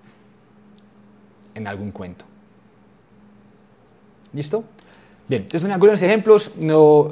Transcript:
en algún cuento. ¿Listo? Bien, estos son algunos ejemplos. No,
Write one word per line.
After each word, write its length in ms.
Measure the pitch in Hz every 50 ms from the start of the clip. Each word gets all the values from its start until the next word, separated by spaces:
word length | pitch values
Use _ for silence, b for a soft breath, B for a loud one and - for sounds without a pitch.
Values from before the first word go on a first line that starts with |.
| _ b b b b b b _ _ _ _ _ _ _ _ _ _ _ _ _ _ _ _ _ _ _ _ _ _ _ -
en 100 | 110 110
algún 240 | 101 101 98 104 101
cuento. 340 | 95 - 95 90 87 - - _ _ _ _ _ _ _ _ _ _ _ _ _ _ _ _ _ _ _ _ _ _ _ _ _ _ _ _ _ _ _ _ _ _ _ _ _ _ _ _ _ -
¿Listo? 300 | 143 147 - - 220 233 - _ _ b b b b b b b b b
Bien, 160 | - 151 151 190
estos 200 | - - 165 156
son 100 | 196 202
algunos 280 | 180 185 208 214 196
ejemplos. 520 | 180 175 214 220 202 220 214 208 214 - -
No, 540 | - 156 156 156 156 156 151 151 147 147 151